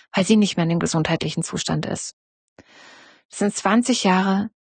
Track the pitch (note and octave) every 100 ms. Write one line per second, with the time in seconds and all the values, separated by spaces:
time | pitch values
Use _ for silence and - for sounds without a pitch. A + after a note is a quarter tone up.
0 | _ - F#3 A3 G3+ - E3 E3+ E3+ D#3+
1 | D#3 E3 D3+ E3 D#3 E3+ - D#3 - -
2 | - - _ _ _ - _ - - -
3 | - _ _ - G#3 - G3 A3 A#3+ A#3+
4 | F#3+ F#3 G3 G3 G#3+ -